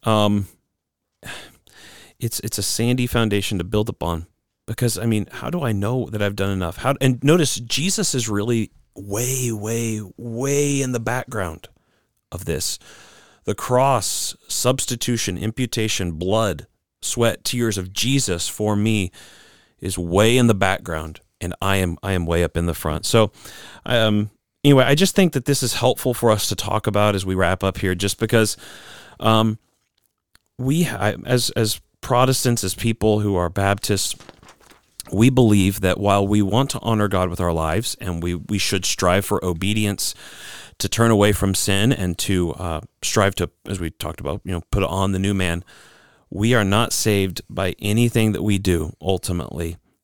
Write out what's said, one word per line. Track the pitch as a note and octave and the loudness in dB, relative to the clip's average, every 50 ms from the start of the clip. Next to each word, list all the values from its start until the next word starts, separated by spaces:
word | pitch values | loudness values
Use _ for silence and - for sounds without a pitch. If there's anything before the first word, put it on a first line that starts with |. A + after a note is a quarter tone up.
| - | -2
um, | A2+ A2 G#2+ G#2 G#2 G#2 G2+ G2 - - _ _ _ _ _ _ _ _ _ _ _ _ _ - - - - - - - _ _ _ - - - - - - - - _ _ | 2 2 4 4 4 2 2 0 -4 -10 _ _ _ _ _ _ _ _ _ _ _ _ _ -16 -16 -16 -16 -16 -20 -20 _ _ _ -20 -20 -20 -20 -20 -20 -20 -20 _ _
it's, | - A2+ - - | -6 -6 -6 -6
it's | G2 A2+ - - | -8 -6 -6 -4
a | G2+ | -4
sandy | - - - A2+ A#2+ B2 B2+ B2 B2 | -4 -2 0 0 2 2 0 0 0
foundation | - A#2 A2+ G#2+ G2+ G2+ F#2+ - A2 F2+ | 0 0 0 2 0 -2 -2 -2 -4 -4
to | F2 | -4
build | F2+ - G#2+ G#2+ A2+ | -2 -2 -2 -2 -2
upon | - - - E2+ E2+ E2+ F2 - _ _ _ _ _ _ _ | -4 -4 -4 -4 -4 -4 -6 -10 _ _ _ _ _ _ _
because, | - A#2+ - B2 A#2+ A2 F2+ | -12 -6 -4 -2 -2 -2 -2
I | G#2+ | -2
mean, | A#2 A2+ G#2+ G2 - | 0 0 0 -2 -4
how | - - - - | -10 -10 -8 -6
do | E3 F3+ | -6 -4
I | D3+ A#2+ | -2 -2
know | G#2+ G2 G2 G#2+ B2 C3 A2+ - | -2 -2 -2 -2 -2 -4 -4 -6
that | G#2+ G#2+ | -4 -2
I've | G2+ G2+ G2+ | -2 -2 -2
done | G2 G2 G2 | -2 -2 -2
enough? | G2 F#2+ F#2 E2+ D#2+ - | -2 -2 -2 -4 -6 -4
How, | - B2+ C#3 - | -2 -2 -2 2
and | C#3+ C3+ B2+ A#2 - | 2 2 2 2 4
notice | C#3 D#3+ F3+ D#3+ B2+ - - | 4 4 4 4 0 -2 -6
Jesus | A#2+ A#2 - - D3+ F#3+ F#3+ - G3+ - - | -6 -4 -4 -2 -2 -2 -2 -2 -2 -2 -2
is | C3 A2+ A2 | -2 -2 0
really | G#2+ G2+ G2+ A#2 A#2+ A#2 A2 - _ _ _ _ _ | -2 0 0 0 0 0 0 -4 _ _ _ _ _
way, | - G2 G2+ F#2+ A2+ B2 B2+ C3 C3 B2+ A#2+ | -16 -10 -6 -4 -4 -2 -2 -2 -2 -2 -4
way, | A2+ G#2+ G2+ G#2+ A2+ A#2 A#2 A2+ A2 G#2+ G#2+ F#2 - - | -4 -4 -4 -4 -4 -4 -2 -4 -4 -6 -8 -10 -14 -14
way | A#2 A#2+ A2+ A#2 C3 C#3 C#3+ C#3+ D3 C#3+ C#3+ C#3 | -12 -10 -6 -4 -2 0 0 0 0 0 0 0
in | C3+ B2+ | -2 -2
the | B2 A#2+ | -2 -2
background | A2+ A2+ A#2+ B2+ - - - - F#2 E2+ D#2+ - - - _ _ _ _ _ _ _ _ _ _ _ _ | -2 -2 -4 -4 -6 -6 -6 -6 -6 -6 -6 -10 -16 -20 _ _ _ _ _ _ _ _ _ _ _ _
of | - E2+ F#2 | -14 -10 -6
this. | E2+ D#2+ C2 - - - - - - - - - - - - - _ _ _ _ | -6 -4 -4 -4 -6 -6 -8 -12 -18 -20 -20 -20 -20 -20 -20 -20 _ _ _ _
The | - A2 | -6 -6
cross, | - - - B2+ B2 C3 C#3 C3+ A#2+ G#2+ - - - - - - - _ - | -6 -2 0 2 4 4 4 4 2 0 -2 -4 -4 -6 -6 -8 -12 _ -8
substitution, | - - - B2 C3 C3+ - - B2+ A2+ - - A#2+ A2 - - F#2 - | -6 -2 0 0 0 0 -2 -4 -4 -4 -2 -2 0 0 -2 -2 -4 -4
imputation, | - A2 A2 - B2+ A#2 - A#2 A2 A2 - - F#2+ F2 E2 | -4 -4 -4 -4 -4 -4 -2 -2 -2 -2 -2 -2 -2 -4 -4
blood, | D#2 F2 F#2 G2+ A2 A2+ G2+ F2+ D2 - - _ _ _ _ _ _ | -4 -2 0 2 2 2 0 -2 -4 -8 -16 _ _ _ _ _ _
sweat, | - - - A#2+ A#2 A2+ - - - | -8 -6 -2 0 0 0 0 -2 -4
tears | - - B2 A#2+ A2+ G2+ G2 | -6 -2 -2 0 0 -2 -2
of | F2+ F#2 G2 | -6 -6 -4
Jesus | - - B2 C3+ C#3 B2 - F2+ E2 - - | -4 0 0 2 0 0 0 -2 -2 -4 -6
for | - - G#2+ G#2+ G#2 | -4 -2 0 0 2
me | G2+ G#2 A2+ A2 G#2+ F#2+ F2+ - - - - - - - - _ _ _ _ _ _ | 2 2 2 2 0 0 -2 -6 -12 -20 -20 -20 -20 -20 -20 _ _ _ _ _ _
is | - G2 F#2+ - | -8 -6 -6 -4
way | F2 E2+ E2+ G2 G#2+ A2+ A#2+ B2+ | -4 0 2 4 4 4 4 4
in | B2 A#2 | 4 4
the | A2 | 4
background, | F#2+ G2 F#2+ F#2+ - - - E2 D#2+ D#2 D#2+ E2 - _ _ _ _ | 4 2 0 0 -2 -4 -6 -6 -6 -6 -8 -12 -16 _ _ _ _
and | - F2+ F2 - | -10 -10 -6 -4
I | - F#2+ G2 G2 | -2 0 0 2
am, | F#2+ F2 E2+ - | 0 0 -2 -4
I | - G2 F#2+ | -4 -4 -2
am | F2+ E2+ | -2 0
way | E2 E2+ E2+ F2 | 0 2 2 2
up | E2 - E2 | 0 0 -2
in | E2+ | -2
the | E2+ D#2+ | -2 -2
front. | - - F2 D2+ D#2+ - | -2 -4 -4 -4 -4 -2
So, | - - A#2 A2 G2+ - - - - - - - - - - - | 2 2 4 4 2 0 -8 -20 -20 -20 -20 -20 -20 -20 -14 -6
um, | - B2 A#2 A2+ A2 G#2 G#2 G#2 G#2 - _ _ _ _ _ - | -2 0 2 2 4 2 2 0 -2 -6 _ _ _ _ _ 4
anyway, | C#3+ C#3+ C3+ B2+ | 6 6 6 6
I | A#2+ C#3+ | 4 4
just | D3 F#3+ F#3+ - | 2 2 2 4
think | - F#3+ E3+ - | 4 2 4 2
that | C#3 - | 0 0
this | - C#3+ - | 0 0 0
is | - - - | 0 -2 -2
helpful | - - B2+ - - - C3 A#2+ | 0 2 2 0 2 0 -2 -2
for | - - A#2 | 2 2 2
us | G#2+ G#2 - - | 4 2 2 -2
to | G#2+ | -4
talk | - - - G2 G#2+ - - | -4 -4 -4 -4 -2 -2 0
about | G2+ G#2 G#2 G#2+ G2+ | 2 2 2 2 2
as | G2 F#2+ | 0 -2
we | F#2+ F#2+ | -2 0
wrap | F#2 F#2 F2 F#2 F#2 - | 2 2 2 2 2 0
up | F#2+ F#2 - | -2 -2 0
here, | - F#2+ F#2 | -2 -2 0
just | F2 F#2+ G2 - - | 0 -2 -2 -2 -2
because, | A2+ A2 - A2+ A2 G#2 - - - - - - - - - - - - - - | -2 2 4 4 4 2 0 -6 -12 -18 -20 -20 -20 -20 -20 -20 -20 -20 -14 -2
um, | - A2 A2 A2 A2+ A2 G#2+ - _ _ _ _ _ _ _ _ _ _ _ _ _ _ _ _ _ _ _ - | 2 2 4 4 4 2 0 -2 _ _ _ _ _ _ _ _ _ _ _ _ _ _ _ _ _ _ _ -6
we, | B2 C3 D3 E3 F3 D#3 | -2 0 0 2 0 0
I, | - G2 G2 G#2+ - - - | -2 -2 -2 -2 -2 -4 -2
as, | - B2+ B2 A#2 - | 0 0 2 2 0
as | - - A2+ G#2+ - - - _ _ _ | 0 0 -2 -2 -2 -6 -10 _ _ _
Protestants, | - - B2+ A#2+ B2+ C3 C3 - - B2+ A#2+ A#2 - | -4 0 2 4 4 4 2 2 2 0 0 0 0
as | F#2 - | -4 -4
people | - - A#2 A2 - - A2 G#2+ G#2+ | -2 -2 -2 0 2 2 2 2 4
who | G#2 G#2 G2 | 2 2 2
are | F2+ F2 E2+ | 2 0 0
Baptists, | F#2 - G2 G2 G2+ F#2+ - - G#2 G2 - - - - - - - _ - - - _ _ - - _ _ _ _ - - - - | 0 0 0 2 0 0 0 -2 -2 -2 -2 -4 -6 -10 -14 -20 -20 _ -20 -20 -20 _ _ -20 -20 _ _ _ _ -20 -12 -4 2
we | F#2+ A2+ C3 | 4 4 6
believe | C3 B2+ B2 A2 G#2 G2+ F#2 G2 G2 - | 6 6 6 6 6 6 4 4 2 2
that | G2+ F#2 F#2 - | 2 2 2 2
while | G2+ G2+ G2 G2+ G2+ G2 | 2 2 2 2 2 4
we | G#2 G#2 | 4 2
want | G2+ F#2+ G2 A#2+ C#3 C3+ | 4 4 2 2 0 0
to | - - | -4 -4
honor | - A2+ A2+ G#2+ G#2 G2+ | -2 0 0 2 2 2
God | F2+ F#2 F#2 F2+ | 2 0 0 0
with | E2+ E2 | -2 -2
our | F2+ F2 E2+ | 0 0 0
lives, | D#2+ D#2+ D#2 D#2+ F2 - - - - | 0 0 0 -2 -2 -2 -4 -8 -8
and | - F#2+ F2 E2 | -6 -6 -4 -4
we, | E2 F2 F2 | -2 -4 -4
we | E2+ - - G#2 G2 | -4 -4 -6 -4 -2
should | - - - F#2+ F#2 | -2 0 -2 -2 -2
strive | - - - - F2+ F2+ G2 G2 | -2 -2 0 2 2 2 2 2
for | - G#2 F#2 - | 0 -2 -2 -2
obedience, | F2+ F2 D#2+ E2+ G2 G#2+ A2 G#2+ G#2 G2+ - - - - - - - - - - - - - - - - - | -2 -4 -2 -2 -2 0 0 0 0 -2 -2 -4 -6 -8 -10 -16 -20 -20 -20 -18 -18 -18 -18 -20 -20 -10 -8
to | - G2 | -6 -4
turn | - - A#2 A#2 | 2 4 4 6
away | A2+ G#2 G2+ G#2 | 6 6 6 4
from | G2+ - - G2 F#2+ | 4 2 0 0 0
sin, | - - - G2 G2 G#2 B2 C#3 | 0 0 0 2 2 2 2 2
and | - G2 F2+ E2+ - | 2 0 -2 -2 -2
to, | - - G2 F#2 F2 E2+ - | -2 0 0 0 0 0 -2
uh, | - F2+ F2 D#2+ D2+ - - _ _ - | -6 -6 -6 -6 -6 -8 -12 _ _ -6
strive | - - A2+ G2+ G2 G2 | -2 2 2 2 2 2
to, | - F#2 - - _ _ | 0 -4 -4 -6 _ _
as | - G2+ F#2 | -8 -8 -6
we | F2 E2 | -6 -8
talked | - - - D2+ - - | -8 -8 -8 -8 -8 -8
about, | - D2 D2+ - - | -6 -6 -6 -6 -6
you | - | -6
know, | F#2 F2 - - | -6 -6 -4 -2
put | - G#2 G2 | -2 -2 -2
on | - - G2 G2 G2 | 0 0 0 0 0
the | G2 F#2+ | 0 0
new | G2 G2 G#2 | 0 0 0
man, | F#2+ F#2 F2 E2+ E2+ - - - - - - - _ _ _ _ _ _ _ | 0 0 0 -2 -4 -6 -10 -18 -20 -20 -20 -20 _ _ _ _ _ _ _
we | - F#2 G#2 A2+ B2 | -6 -2 0 2 2
are | A#2+ G#2 | 2 2
not | F#2+ G2 A2 A#2 - | 4 2 2 2 0
saved | - - - A2 G#2 G2+ G2 F#2+ E2+ - - - | -2 -2 0 2 2 2 2 0 -2 -8 -12 -10
by | - - F#2+ F#2 - - | -6 -4 -4 -4 -4 -4
anything | - G#2 G#2 A2+ A#2+ A#2 - A#2 A2 A2 G2+ | -2 0 2 2 2 2 2 2 2 2 0
that | - E2+ | 0 0
we | G#2+ G2+ F#2+ | 0 0 2
do, | G2 F#2+ F2+ E2 D#2+ E2+ - - | 2 2 0 2 0 -4 -8 -6
ultimately. | - F2+ F#2+ F2+ - - F2+ F2 C#2 - - D#2 E2+ E2 E2+ - _ _ _ _ | -4 -2 -2 -2 -2 -4 -4 -4 -6 -6 -8 -6 -6 -6 -8 -10 _ _ _ _